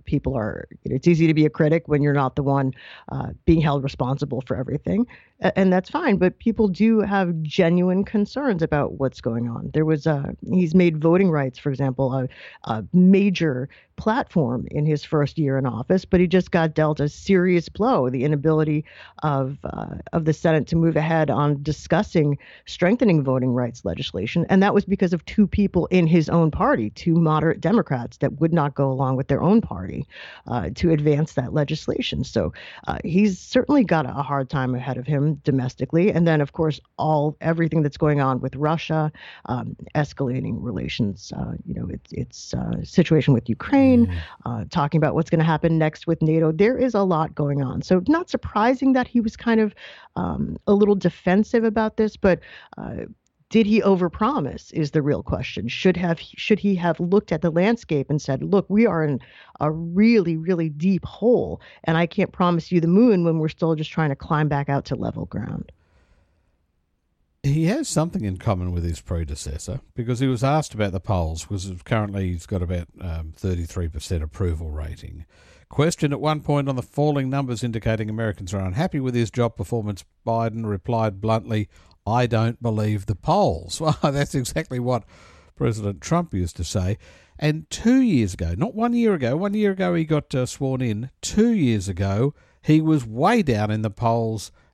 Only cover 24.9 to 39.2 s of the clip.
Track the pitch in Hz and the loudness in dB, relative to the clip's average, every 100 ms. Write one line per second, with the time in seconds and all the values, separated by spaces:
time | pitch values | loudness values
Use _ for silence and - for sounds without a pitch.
24.9 | 196 180 170 - - 202 - 196 185 - | 0 0 -2 -2 2 2 2 0 0 2
25.9 | 185 165 170 156 170 160 156 220 262 107 | 2 4 4 4 2 2 2 0 0 -2
26.9 | - - 165 160 151 156 - 160 226 156 | -4 0 2 4 2 0 0 0 0 0
27.9 | 127 120 - 139 135 165 165 143 139 139 | -2 -6 -4 -4 0 0 2 0 0 -2
28.9 | 131 131 131 139 139 156 220 - 92 92 | 0 0 -2 0 0 4 2 2 -6 -8
29.9 | - - - - - - 120 85 - 175 | -8 -10 -14 -20 -18 -6 -4 -4 -2 2
30.9 | 160 151 147 156 - 127 120 143 156 - | 2 2 2 0 -2 -2 -2 -2 -4 -4
31.9 | - - - 135 117 80 - - - - | -4 -4 -6 -4 -2 -2 -4 -14 -14 -10
32.9 | - - 170 214 185 - 254 - 285 196 | -8 -2 2 2 0 -2 0 2 2 4
33.9 | 165 127 123 139 139 131 143 127 123 127 | 2 0 -4 -4 -4 -2 -2 -2 -2 -4
34.9 | 123 127 147 147 139 - 135 127 - 120 | -6 -2 0 0 0 0 0 -2 -6 -2
35.9 | 165 196 - 170 156 143 - 160 139 - | 2 2 4 4 2 0 -2 -2 -4 -8
36.9 | - 156 156 147 147 - 165 165 165 147 | -4 0 2 0 -2 -2 0 0 0 0
37.9 | - 156 147 135 131 131 131 151 160 - | 0 0 2 2 0 -2 -2 -2 -2 -2
38.9 | 156 151 - | -2 -2 -6